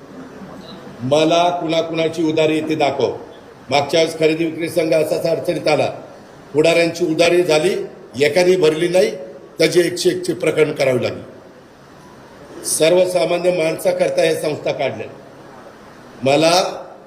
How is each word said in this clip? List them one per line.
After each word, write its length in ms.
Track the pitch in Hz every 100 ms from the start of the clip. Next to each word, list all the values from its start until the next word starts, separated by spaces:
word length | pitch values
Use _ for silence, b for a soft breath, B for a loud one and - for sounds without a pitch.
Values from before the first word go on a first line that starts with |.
| - - - - - - - - - -
मला 600 | 123 147 156 170 175 175
कुणाकुणाची 640 | 160 165 160 160 160 165
उधारी 320 | 156 156 156 156
येते 180 | 156
दाखव. 420 | 147 143 - 110 - - - - - -
मागच्या 300 | 135 143 165
वेळेस 180 | 160 -
खरेदी 260 | 156 160
विक्री 240 | 165 165 165
संघ 260 | 175 160
असाच 320 | 160 151 165 165
अडचणीत 420 | 160 - 156 160
आला, 240 | 147 113 - - - - - -
पुढाऱ्यांची 520 | 143 160 170 170 170 170
उधारी 360 | 160 170 175
झाली, 440 | 175 156 175 - - - - 117
एकाने 320 | 147 175 180 180
भरली 320 | 156 151 175
नाही, 280 | 180 220 - - - - -
त्याचे 220 | 160 175
एकशे 300 | 165 170 185
एकचे 240 | 151 -
प्रकरण 380 | 160 165 156 147
करावे 300 | 143 135 127
लागले. 200 | 107 90 - - - - - - - - - - - - - -
सर्वसामान्य 1000 | - - 156 180 180 180 165 175 180 175
माणसाकरता 580 | 160 160 190 180 175 -
हे 120 | 165
संस्था 380 | 160 160 143 160
काढल्या. 340 | 135 135 107 104 - - - - - - - - - - -
मला 600 | 127 143 160 175 - - - -